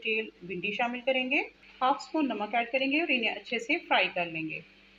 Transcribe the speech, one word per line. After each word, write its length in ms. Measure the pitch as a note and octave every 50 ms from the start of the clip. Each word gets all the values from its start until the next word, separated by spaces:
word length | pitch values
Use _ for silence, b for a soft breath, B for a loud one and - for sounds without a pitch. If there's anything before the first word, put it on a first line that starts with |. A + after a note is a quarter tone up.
tail 260 | - A3 A3 A3 A3 - - - F3 F3
भिंडी 240 | F#3+ F3+ - G#3
शामिल 280 | G#3 A#3+ A#3+ A#3+ B3 B3
करेंगे, 380 | A#3+ C4+ C4 B3+ B3+ B3+ C#4+ E4+ A4 - - - - - - -
half 220 | C4 C4+ C#4+ C#4
spoon 240 | - - - D#4 C#4+
नमक 280 | B3 A3 G3+ G#3 G#3 A#3
ऐड 160 | A#3 A#3 A#3
करेंगे 280 | C4+ C4 C4+ C4+ C#4+ D#4
और 80 | F4 D#4
इन्हें 220 | C4 A#3+ A3 G3+ F#3
अच्छे 240 | G3+ - - A#3+ A3+
से 200 | A#3 - D#4 F4
fry 300 | - - C#4 A3 F#3 F3+ -
कर 100 | F3+ F3
लेंगे। 340 | E3+ D#3+ D#3+ D#3+ D#3 D#3 - - - - - - - -